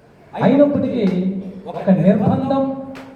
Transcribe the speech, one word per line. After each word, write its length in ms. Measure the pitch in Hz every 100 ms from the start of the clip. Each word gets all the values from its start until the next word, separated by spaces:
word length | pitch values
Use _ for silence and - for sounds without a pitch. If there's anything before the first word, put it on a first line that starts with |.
| _ _ - -
అయినప్పటికీ 920 | 185 277 285 277 - 240 190 180 190 - - - -
ఒక 220 | - -
నిర్బంధం 840 | 165 175 233 - 262 262 269 269 - - - -